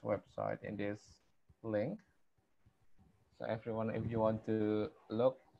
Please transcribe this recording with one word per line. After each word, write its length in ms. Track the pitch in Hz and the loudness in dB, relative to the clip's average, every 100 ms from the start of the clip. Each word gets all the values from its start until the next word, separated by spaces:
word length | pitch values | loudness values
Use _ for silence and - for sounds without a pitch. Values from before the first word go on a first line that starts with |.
website, 640 | 110 107 - - 107 110 | -2 -2 -2 -4 -2 -2
in 160 | - 104 | -4 -4
this 400 | 101 107 - - _ _ _ - | -4 -4 -10 -20 _ _ _ -12
link. 400 | 113 107 117 214 - _ _ _ _ _ - _ - - - _ _ _ | -2 0 0 -4 -12 _ _ _ _ _ -20 _ -20 -20 -20 _ _ _
So 80 | |
everyone, 480 | 117 113 117 110 110 | -6 -4 -4 -2 -2
if 160 | 117 113 | -2 -2
you 80 | 117 | 2
want 320 | 110 110 113 | 2 2 0
to 400 | 110 107 107 107 - - | 0 2 2 0 -6 -8
look 240 | 107 127 131 - - | 2 2 2 -14 -20